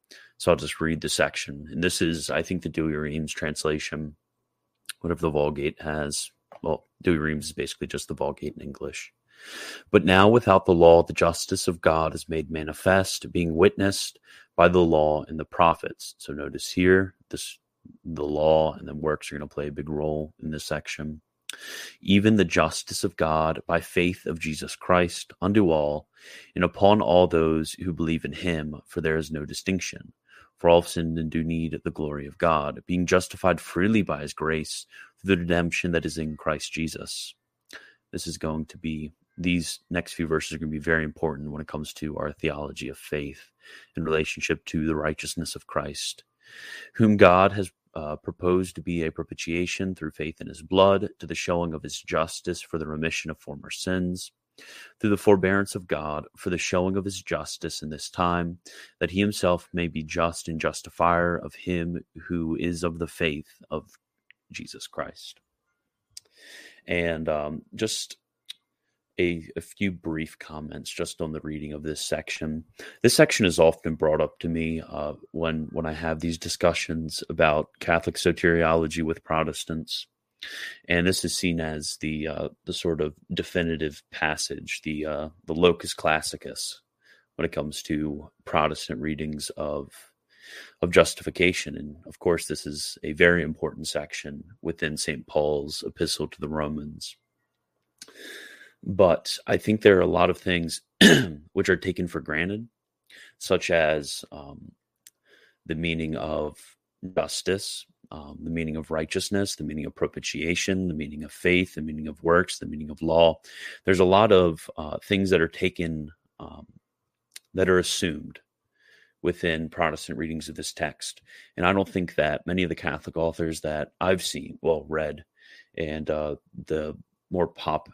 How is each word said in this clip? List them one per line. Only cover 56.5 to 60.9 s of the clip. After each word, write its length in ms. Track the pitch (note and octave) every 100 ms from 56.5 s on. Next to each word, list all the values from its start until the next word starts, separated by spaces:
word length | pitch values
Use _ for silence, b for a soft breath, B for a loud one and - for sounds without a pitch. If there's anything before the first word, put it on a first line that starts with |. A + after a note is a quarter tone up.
| F2
showing 400 | - F#2 F#2 F#2+
of 80 |
his 180 | F#2+ F#2
justice 600 | - E2 D2+ - E2 -
in 80 | D#2
this 180 | D2+ -
time, 500 | - F2+ F2 E2+ F2 B B B -
that 100 | F2
he 100 | F#2
himself 480 | G2+ G#2 F2+ F2 -
may 120 | F2 E2+
be 160 | D#2+
just 460 | D#2 F2 E2+ E2 -
and 100 | D#2+
justifier 800 | D#2+ - -